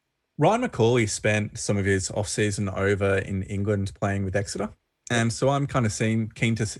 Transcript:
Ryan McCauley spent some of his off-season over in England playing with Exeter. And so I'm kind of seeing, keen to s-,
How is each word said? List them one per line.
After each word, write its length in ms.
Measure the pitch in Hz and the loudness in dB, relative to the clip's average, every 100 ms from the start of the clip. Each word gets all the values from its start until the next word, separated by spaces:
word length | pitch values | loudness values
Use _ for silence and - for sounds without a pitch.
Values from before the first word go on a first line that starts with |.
| _ _ _ - | _ _ _ 2
Ryan 220 | 151 226 | 2 4
McCauley 460 | 247 - 113 123 104 | -2 2 4 4 2
spent 500 | - 107 107 107 - | 0 0 0 -2 -6
some 180 | - 101 | -2 0
of 80 | |
his 280 | 98 98 90 | 2 0 0
off-season 560 | - 101 - 104 101 101 | -4 -4 -2 -2 0 -4
over 500 | 92 98 98 98 98 | 0 0 2 2 0
in 240 | - 98 | 0 -4
England 500 | 95 101 101 101 95 - | -4 -2 0 0 -2 -2
playing 240 | 101 98 | -2 0
with 120 | 95 101 | 0 -2
Exeter. 340 | 101 95 147 - _ _ - | -4 -6 -8 -8 _ _ -2
And 220 | 120 117 | 0 0
so 160 | 110 135 | 2 2
I'm 180 | 139 139 | 2 0
kind 180 | 143 | 0
of 80 | 113 | 0
seeing, 380 | - 110 113 110 | 0 0 0 -2
keen 200 | - 117 | -2 0
to 80 | 110 | 0
s-, 160 | 107 - | -2 -6